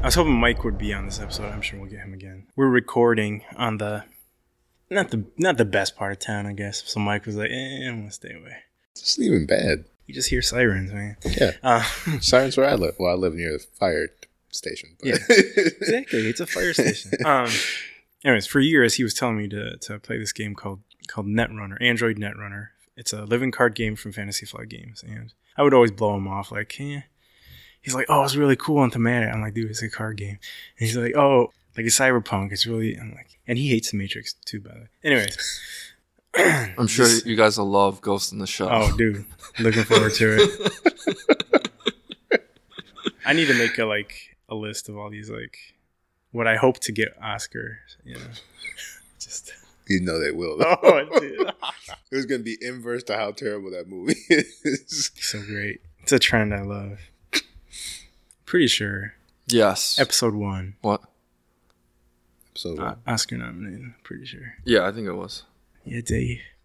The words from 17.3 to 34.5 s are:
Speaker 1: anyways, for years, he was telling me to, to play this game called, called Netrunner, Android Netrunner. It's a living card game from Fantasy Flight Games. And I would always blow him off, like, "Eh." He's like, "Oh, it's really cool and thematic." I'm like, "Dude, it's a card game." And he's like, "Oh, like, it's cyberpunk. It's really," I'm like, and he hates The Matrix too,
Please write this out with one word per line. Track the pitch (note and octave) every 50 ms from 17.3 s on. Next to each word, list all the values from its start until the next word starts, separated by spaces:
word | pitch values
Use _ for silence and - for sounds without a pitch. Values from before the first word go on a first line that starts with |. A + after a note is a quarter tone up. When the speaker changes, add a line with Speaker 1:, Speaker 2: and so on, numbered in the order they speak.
| C#3+ C3 B2 A#2 A2+ - - - - - - - - - _ _ _ _ -
Speaker 1:
anyways, | C#3+ B2 G#2+ F#2
for | - - C#3+
years, | C3+ D#3 E3 C#3+ A#2+ A2+ -
he | - B2
was | G#2+ -
telling | - C3 A#2+ A2
me | G#2+ G#2 G#2
to, | G2+ G#2 - A1+ -
to | - - - G#2
play | G#2+ _ - B2 A#2+
this | G#2+ G2+ -
game | - G#2+ G#2 G2+
called, | - - G2+ G2 G2 _ _ _ _ -
called | - - A2+ G2+
Netrunner, | G2+ G#2 A2+ A#2 - A2 G#2+ G#2 G2 G2 -
Android | B2 B2 A#2+ A2+ A#2+ A2+ A2 G#2
Netrunner. | G#2 G2+ G#2+ G#2+ G#2 G2+ G2 G2+ G#2 - _ _ _ _ _
It's | - G#2+ -
a | - G#2+ G#2+
living | G#2 A#2+ A#2+ C3 C3
card | A2+ - B2 A#2+ A2
game | - A2+ G#2+ G#2+
from | - - G#2+
Fantasy | G2 A2 G2+ G2+ G2 - G#2
Flight | - - A2+ A2+ A2
Games. | A2 - - A#2+ A2+ - -
And | A#2 A2 A2+ A2+ A2+ _ _ _ _ _
I | - C#3+
would | C#3+ C3+
always | B2+ A#2+ A2+
blow | G2 G#2 A2+ G#2 G2+
him | G2 G2
off, | F#2+ F#2+ G2 G2 -
like, | A2+ G#2+ G#2+ _ - -
"Eh." | C#3 C#3+ C#3+ C#3+ - _ _ _ _ _ _ _ _ - - - - - _ _
He's | _ - -
like, | C3 - -
"Oh, | D3 C#3+ C#3
it's | C3+ C3
really | D3 D3 C#3 C3
cool | A#2+ - - D#3 D3 C3+
and | A#2+
thematic." | - A#2+ A2+ A#2 B2 A#2+ A2+ G#2+
I'm | A#2 A2+
like, | G#2+ G#2+ G#2
"Dude, | A2+ A2+ G#2+
it's | G#2+ - A#2
a | A2
card | - - A2+ A2 G#2+
game." | G2+ G2+ G2+ G2+ - - - - - - - _ _
And | A#2
he's | A2 A2
like, | B2 A#2 B2 -
"Oh, | D3 C#3+ C#3 C#3 B2 A#2+ - _ _ _ _ _
like, | - A2+
it's | A2+ A2 -
cyberpunk. | C3+ C3 B2+ A#2+ G#2 - A2 G2 G2 G2
It's | G2+ F#2+ -
really," | A2+ A#2 A2+ A2+ A2 -
I'm | G#2+ A#2 A2 G#2
like, | - - _ _ _ _
and | - A#2+ A#2+
he | C#3+ C#3+
hates | B2+ A2+ - -
The | -
Matrix | G2+ G2 G2 - A2 - - - _ -
too, | -